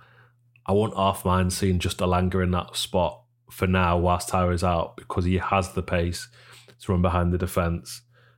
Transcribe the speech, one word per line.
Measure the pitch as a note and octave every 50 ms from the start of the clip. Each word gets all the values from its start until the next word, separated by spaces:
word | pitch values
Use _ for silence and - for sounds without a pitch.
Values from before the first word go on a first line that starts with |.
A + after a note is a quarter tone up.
| - _ _ - - _ _ _ _ _ _ _ -
I | -
won't | F#2+ G#2 A2 G#2+ -
half | G2 F#2+ G2 F#2+ - -
mind | F#2 F2+ F#2 F#2 F2+ F2+
seeing | - G2+ F#2+ F#2 F2
just | - F2+ - -
Elanga | F#2 F2+ F2 F2+ F#2 F2+ F#2 F#2+ F2+
in | F2+
that | F2+ F2 - - -
spot | - - - - F#2 F2 D2 - - _ _ _ _ _ -
for | - - G2
now | F#2 F2+ F#2 F2+ F2 F2
whilst | F2 E2+ F2+ F2 E2+ - -
Tyro's | - F#2 F2+ F2+ F2+ E2+ F#2+
out, | F2+ F2 E2 - - -
because | - - - - F#2+ F2
he | F2+ F#2
has | F2+ - - G2+ G2 F#2 - -
the | - -
pace | - F#2 F2 E2+ F2+ F2 - - - - - - - - - - - - -
to | - -
run | F#2 F2
behind | F2+ F2+ E2+ F2+ F2 F2 F2+
the |
defence. | F2 - D#2+ - F#2 F2 E2+ E2+ E2+ - - - - - _ _ _ _ _ _